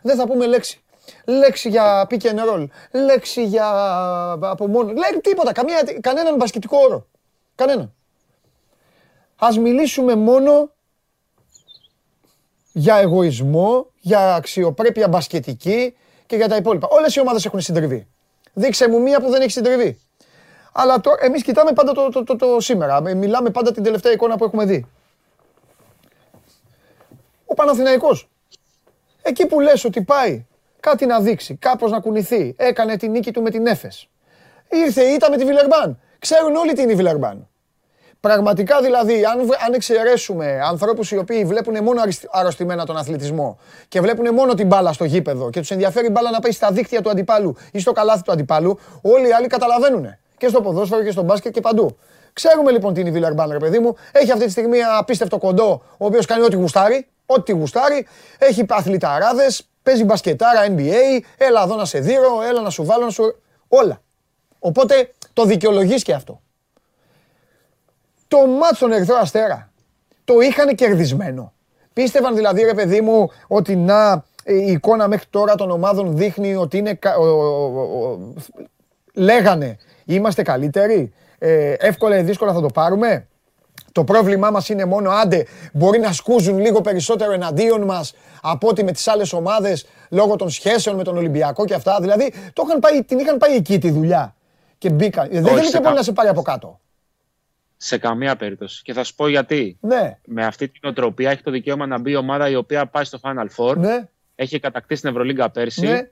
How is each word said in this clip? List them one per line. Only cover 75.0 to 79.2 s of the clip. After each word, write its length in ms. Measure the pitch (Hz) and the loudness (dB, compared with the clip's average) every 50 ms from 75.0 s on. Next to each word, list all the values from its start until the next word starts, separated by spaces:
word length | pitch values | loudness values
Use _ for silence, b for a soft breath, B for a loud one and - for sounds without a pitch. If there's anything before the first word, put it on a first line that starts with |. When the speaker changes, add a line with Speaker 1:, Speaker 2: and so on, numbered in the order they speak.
| 208 | 2
Speaker 1:
μέχρι 180 | 202 214 - - _ | 0 0 -4 -6 _
τώρα 260 | - 202 208 208 208 | -2 0 2 2 0
των 160 | 196 202 185 | 0 0 -4
ομάδων 460 | 175 170 180 202 202 190 196 175 156 | -2 -2 0 0 0 -2 -2 -2 -2
δείχνει 380 | 151 196 202 - 202 202 196 196 | -2 -2 -2 -2 -4 -4 -4 -2
ότι 220 | 190 175 143 - | -4 -4 -4 -4
είναι 160 | 196 208 214 202 | -4 -4 -4 -6
κα-, 240 | - - 196 185 | -2 -2 -2 0
ο, 80 | 185 160 | 2 2
ο, 540 | 165 156 151 147 147 147 143 143 135 127 131 | 2 2 2 0 0 -2 -2 -4 -4 -4 -6
ο, 300 | 127 104 - 123 113 127 | -6 -6 -6 -6 -6 -6
ο, 240 | 113 90 92 117 135 160 - - _ - - _ _ _ _ _ _ _ _ _ _ | -6 -10 -12 -16 -16 -18 -20 -20 _ -20 -20 _ _ _ _ _ _ _ _ _ _
λέγανε, 640 | - | 2